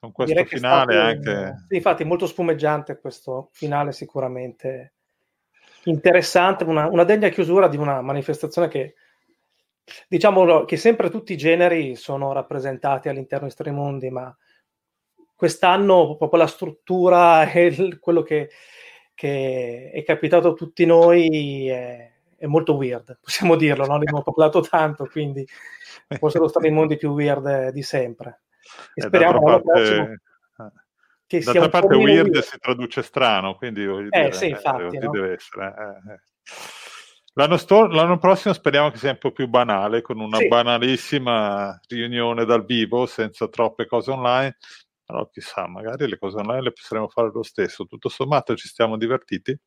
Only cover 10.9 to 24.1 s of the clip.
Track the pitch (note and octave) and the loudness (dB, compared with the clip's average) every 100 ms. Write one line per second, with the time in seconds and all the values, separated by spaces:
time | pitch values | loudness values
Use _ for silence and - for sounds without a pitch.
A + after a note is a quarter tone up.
10.9 | A3+ F3+ A3 - E3+ D3+ E3+ F3 E3+ C#3 | 2 -2 -4 -10 -4 0 4 2 2 -4
11.9 | A#2+ - C#3 C#3 C3+ B2+ - C3+ C3 C#3+ | -10 -10 -6 -4 -6 -8 -8 -8 -6 -4
12.9 | C3+ D3 C3+ C3 C#3 C#3+ - D3+ C#3+ C#3+ | -4 -4 -10 -8 -8 -10 -12 -10 -8 -8
13.9 | C#3 B2+ B2+ B2+ _ _ _ _ _ _ | -8 -10 -10 -14 _ _ _ _ _ _
14.9 | _ _ _ _ _ F3 - F#3 F#3 G3+ | _ _ _ _ _ -4 0 2 2 4
15.9 | F#3 D#3 D3+ D#3 E3+ D#3 - F#3+ D3 - | 4 4 0 0 2 2 0 -12 -12 -4
16.9 | F#3 F3+ F3 F3 D#3+ D3+ E3 F3 D3 F#3+ | 2 4 6 6 6 4 4 2 2 -4
17.9 | F3 - E3+ D3+ D3+ C#3+ _ _ - - | -4 0 0 0 -4 -6 _ _ -20 -20
18.9 | - _ _ D3 C#3 C3+ C3 A#2+ A#2+ C3 | -20 _ _ -6 -4 -4 -4 -8 -10 -12
19.9 | D3 D3 D3+ D3+ F3 E3+ E3 D#3+ - E3+ | -12 -4 -4 2 2 2 -2 -10 0 4
20.9 | E3+ E3+ F3 E3 D#3 C#3+ C#3 C3 B2+ B2 | 6 8 6 4 0 -4 -6 -6 -6 -10
21.9 | A#2+ A#2 _ _ _ - D#3 D#3+ D3 C3 | -16 -20 _ _ _ 0 0 2 -2 -2
22.9 | A#2+ - B2+ - - G3 E3 D#3 C3+ C3+ | -8 -14 -20 -10 -2 2 4 4 0 0
23.9 | D3 D3+ | -2 -2